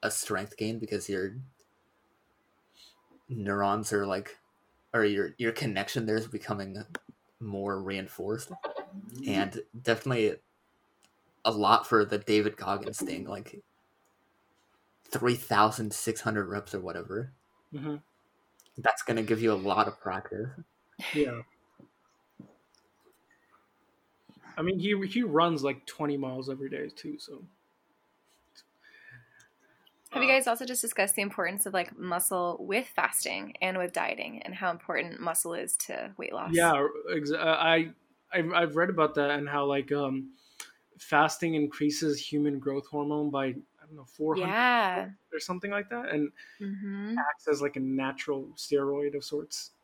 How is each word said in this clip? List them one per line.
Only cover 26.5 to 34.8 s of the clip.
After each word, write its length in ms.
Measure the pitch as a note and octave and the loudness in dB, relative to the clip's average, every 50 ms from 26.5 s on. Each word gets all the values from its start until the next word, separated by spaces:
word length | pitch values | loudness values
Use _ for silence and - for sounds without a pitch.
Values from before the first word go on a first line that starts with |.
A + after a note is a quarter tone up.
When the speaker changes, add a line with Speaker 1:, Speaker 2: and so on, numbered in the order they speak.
| C3+ C3 C#3 C3+ | -6 -6 -6 -8
Speaker 2:
day, 180 | C#3+ D3 D3 D3 - | -6 -6 -8 -8 -10
too, 240 | - - D3+ D3 D3+ | -12 -10 -10 -10 -10
so. 240 | - - D3 C#3 E3+ F3 _ _ _ _ _ _ _ _ _ _ _ _ _ _ _ _ _ _ _ _ _ - - _ _ _ _ - - - - - - - - _ _ - - _ _ _ _ _ _ _ _ _ _ _ _ - | -12 -16 -16 -18 -18 -20 _ _ _ _ _ _ _ _ _ _ _ _ _ _ _ _ _ _ _ _ _ -20 -20 _ _ _ _ -20 -20 -20 -20 -20 -20 -20 -20 _ _ -20 -20 _ _ _ _ _ _ _ _ _ _ _ _ -6
Speaker 3:
Have 120 | - C4+ B3+ | -2 2 6
you 60 | C4 | 6
Speaker 2:
Uh, 40 | C4 | 6
Speaker 3:
guys 140 | C4+ C4 | 6 6
also 180 | B3+ A#3 A#3+ C4 | 4 0 0 0
just 160 | B3 B3+ A#3+ | -4 -2 -2
discussed 340 | - A#3 - - G3 G3+ - | -2 -2 2 0 2 2 2
the 80 | - G3+ | 0 0
importance 440 | G3+ G3 - F#3 E3+ F#3+ G3+ - | -2 0 -2 -2 -2 0 -2 -4
of, 80 | G3+ F#3+ | 0 0
like, 240 | F#3 F3 F3 - - | -2 -2 -2 -6 -10
muscle 580 | - F3+ F3 F3 F3+ - G3 F3+ F3 F3 E3+ - | -6 -4 -2 0 0 0 0 0 0 0 -2 -4
with 260 | - - G3 A3 B3+ | -4 -2 -2 -2 -2
fasting 680 | - - - F3 - - - - - F#2 - - G#3+ - - | -2 -2 0 0 2 0 0 -2 -2 -4 -4 -6 -10 -6 -2
and 160 | - F#3 F#3 | -2 0 0
with 160 | F#3 F3+ F3+ F3 | 0 -2 -2 -2
dieting 500 | F3 F3 - - - - - - - - | -2 -2 -2 -2 -4 -6 -10 -10 -10 -10
and 120 | - F3+ | -10 -8
how 160 | F#3 G3 F3+ | -4 -2 -2
important 500 | E3+ E3+ | -2 -2